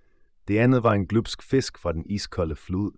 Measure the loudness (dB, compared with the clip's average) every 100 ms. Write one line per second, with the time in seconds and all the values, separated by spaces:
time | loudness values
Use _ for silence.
0 | _ _ _ _ -2 2 4 4 4 2
1 | 2 0 -2 -6 -2 -2 -2 -6 -6 -6
2 | -4 -6 -6 -4 -4 -4 -6 -4 -4